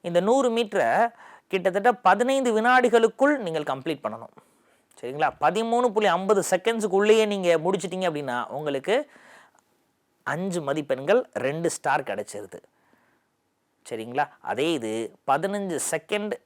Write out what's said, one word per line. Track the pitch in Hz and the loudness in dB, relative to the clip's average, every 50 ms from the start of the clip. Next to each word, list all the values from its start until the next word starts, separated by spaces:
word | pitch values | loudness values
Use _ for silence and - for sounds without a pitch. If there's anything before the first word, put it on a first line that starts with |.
| - 180 | -8 2
இந்த | 170 175 185 | 0 2 2
நூறு | 208 254 269 269 247 226 | 4 2 2 2 2 0
மீட்டரை | 233 240 208 - 185 131 113 120 185 226 233 - - - - - - _ _ | -2 -2 -2 0 0 2 2 2 2 2 0 -2 -10 -20 -20 -20 -20 _ _
கிட்டத்தட்ட | - 190 180 196 170 202 196 247 233 - _ | -6 -2 -2 0 -2 2 2 2 0 4 _
பதினைந்து | 185 190 202 240 254 269 269 262 247 214 | 2 4 4 2 0 0 0 2 2 2
வினாடிகளுக்குள் | 214 220 240 254 254 247 240 226 233 226 214 - - 262 285 302 269 220 | 2 2 4 4 4 4 6 4 4 4 4 2 2 2 2 2 0 -2
நீங்கள் | 175 160 156 147 143 | -4 -4 -4 -4 -4
கம்ப்ளீட் | 135 135 127 165 156 139 - | -6 -4 -4 -6 -6 -4 -6
பண்ணணும். | 113 107 113 117 - _ - _ _ _ _ _ _ _ _ _ _ _ - | -8 -8 -8 -14 -18 _ -20 _ _ _ _ _ _ _ _ _ _ _ -14
சரிங்களா? | - 123 135 147 156 139 127 _ 147 | -12 -10 -2 0 -2 -2 0 _ 0
பதிமூணு | 151 175 214 226 233 233 240 247 247 190 | 2 2 2 -2 0 0 2 2 2 0
புள்ளி | 220 214 190 170 | 2 2 2 2
ஐம்பது | 175 190 190 214 196 170 - | 0 2 2 2 2 2 0
செகண்ட்ஸுக்குள்ளேயே | 190 180 - 226 233 226 208 196 175 196 202 214 226 220 220 208 | -2 0 0 -2 -2 -2 -2 0 2 2 4 6 6 4 4 2
நீங்க | 208 196 185 175 170 160 156 | 0 0 2 2 2 2 2
முடிச்சிட்டீங்க | 180 196 185 - 160 180 185 185 175 | -2 -2 -2 -4 -8 -6 -2 -2 -2
அப்படின்னா | 156 147 143 131 120 123 113 - 117 | -2 -4 -6 -4 -4 -4 -6 -6 -8
உங்களுக்கு | 139 156 147 139 135 131 185 208 269 294 _ _ - - - - - - _ _ _ _ _ _ _ _ _ _ _ _ _ _ _ _ - 139 | -6 -6 -4 -4 -4 -2 0 0 0 -2 _ _ -20 -20 -20 -20 -20 -20 _ _ _ _ _ _ _ _ _ _ _ _ _ _ _ _ -6 -6
அஞ்சு | 160 185 196 170 175 151 139 | -4 -4 -4 -4 -4 -4 -2
மதிப்பெண்கள், | 147 156 147 143 135 127 135 160 208 254 247 - _ - 123 | -4 -4 -2 -4 -4 -4 0 2 2 2 2 -2 _ -4 -4
ரெண்டு | 135 147 160 170 160 - | -4 -4 -2 -4 -4 -4
ஸ்டார் | - - 139 135 151 139 - | -4 -4 -2 -2 -2 -2 -4
கிடைச்சிருது. | 98 104 104 - - 104 104 95 - - _ _ _ _ _ _ _ _ _ _ _ _ _ _ _ _ _ _ _ _ _ _ _ _ _ - | -8 -8 -8 -10 -12 -14 -14 -14 -18 -20 _ _ _ _ _ _ _ _ _ _ _ _ _ _ _ _ _ _ _ _ _ _ _ _ _ -12
சரிங்களா? | 127 110 110 117 123 143 147 - - _ - - | -12 -10 -10 -6 -4 -4 -4 -4 -6 _ -8 -6
அதே | 98 117 147 165 170 135 | -2 -2 0 0 0 -2
இது | 113 107 110 113 113 104 - _ _ - | -2 -4 -4 -4 -6 -6 -10 _ _ -2
பதினஞ்சு | 135 147 170 196 202 208 202 190 165 131 - - | 0 0 0 -4 -4 -4 -6 -4 -4 -4 -4 -4
செகண்ட் | 165 160 - - 208 208 208 214 233 - _ | -4 -6 -4 -4 -6 -4 -4 -6 -8 -10 _